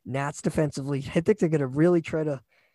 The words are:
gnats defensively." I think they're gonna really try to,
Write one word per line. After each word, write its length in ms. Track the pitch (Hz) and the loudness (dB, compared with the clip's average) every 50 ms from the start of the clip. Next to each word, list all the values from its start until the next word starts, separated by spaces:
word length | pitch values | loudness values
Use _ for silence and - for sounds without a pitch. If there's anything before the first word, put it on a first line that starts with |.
| - | -10
gnats 360 | - 127 135 139 147 156 - | -6 -4 -4 -4 -4 -6 -4
defensively." 580 | - 175 - 175 156 143 - 147 135 139 143 135 139 156 - | -4 -2 0 0 0 0 0 -4 -4 -4 -4 -4 -4 -2 -2
I 40 | 175 | 0
think 200 | 165 - 214 - | 2 2 2 2
they're 100 | 196 160 | 2 2
gonna 180 | 160 147 139 | 2 2 0
really 340 | 127 127 147 160 180 180 170 | 0 2 4 4 4 4 4
try 220 | 156 - - 156 156 | 2 0 -4 -4 -2
to, 180 | 151 143 123 _ _ _ _ _ _ | -2 -4 -6 _ _ _ _ _ _